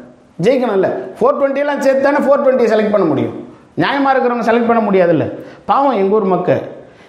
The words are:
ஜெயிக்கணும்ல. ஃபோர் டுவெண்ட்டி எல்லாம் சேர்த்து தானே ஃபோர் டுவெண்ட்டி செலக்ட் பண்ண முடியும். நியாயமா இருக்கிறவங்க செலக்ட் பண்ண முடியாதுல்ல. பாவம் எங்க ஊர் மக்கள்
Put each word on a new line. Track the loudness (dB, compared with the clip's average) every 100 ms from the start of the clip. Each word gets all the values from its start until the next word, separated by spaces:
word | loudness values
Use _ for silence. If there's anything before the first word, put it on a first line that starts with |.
| -20 -20 _ -4
ஜெயிக்கணும்ல. | 0 0 0 0 -2 -4 -10 -2
ஃபோர் | 0 0
டுவெண்ட்டி | 0 -2
எல்லாம் | -2 -2
சேர்த்து | 0 2
தானே | 2 0
ஃபோர் | 2 2
டுவெண்ட்டி | 2 2 2
செலக்ட் | 2 2
பண்ண | 2 0
முடியும். | 0 -4 -6 -16 -20 -12 -4
நியாயமா | -2 0 0
இருக்கிறவங்க | 2 0 -2 0
செலக்ட் | 0 2
பண்ண | 0 2
முடியாதுல்ல. | 2 2 2 -2 -8 -16 -12 -2
பாவம் | 0 2 0
எங்க | 0 0
ஊர் |
மக்கள் | 0 0 0 -2 -4 -16 -20 -20